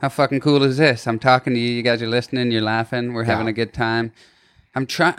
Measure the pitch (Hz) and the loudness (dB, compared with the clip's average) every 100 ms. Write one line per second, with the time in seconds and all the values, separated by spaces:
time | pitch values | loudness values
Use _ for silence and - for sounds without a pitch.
0 | 135 - 139 135 151 143 139 131 156 117 | -4 0 0 0 2 4 4 2 2 2
1 | 127 113 131 127 135 120 120 120 120 117 | -2 -2 4 4 2 -2 -2 -2 0 0
2 | 117 120 117 131 120 113 107 113 113 123 | 0 -2 -2 -2 0 0 0 -2 -2 -4
3 | 120 117 113 113 113 110 110 - 113 113 | -6 -4 -2 -2 -2 -2 -4 -4 -2 -2
4 | 117 - - _ _ _ _ 131 131 - | -4 -8 -20 _ _ _ _ -8 -4 0
5 | 170 | 0